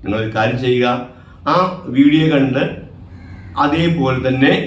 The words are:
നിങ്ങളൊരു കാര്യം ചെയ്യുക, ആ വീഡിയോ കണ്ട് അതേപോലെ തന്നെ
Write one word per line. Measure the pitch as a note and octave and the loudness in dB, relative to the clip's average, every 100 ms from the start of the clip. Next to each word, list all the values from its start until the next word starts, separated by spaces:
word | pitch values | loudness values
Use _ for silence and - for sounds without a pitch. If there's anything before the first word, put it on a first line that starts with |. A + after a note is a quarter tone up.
നിങ്ങളൊരു | - G#2+ A2+ A2+ | -4 -4 -4 -2
കാര്യം | A#2 B2 | -2 0
ചെയ്യുക, | B2+ B2 B2 A#2+ - - - - C#3+ | 0 2 2 -2 -6 -18 -20 -8 -2
ആ | E3 F#3 F#3 B2 B2+ | 0 0 -4 -4 4
വീഡിയോ | D3 D#3 D#3+ | 6 6 4
കണ്ട് | D3 C3+ B2+ - - - - - - - - - - | 2 2 0 -2 -6 -16 -20 -20 -20 -18 -18 -12 -2
അതേപോലെ | C#3+ D#3+ E3+ D#3+ C3 B2+ C3 | 0 2 0 0 0 0 -2
തന്നെ | C3 C#3+ F#3 | 2 2 2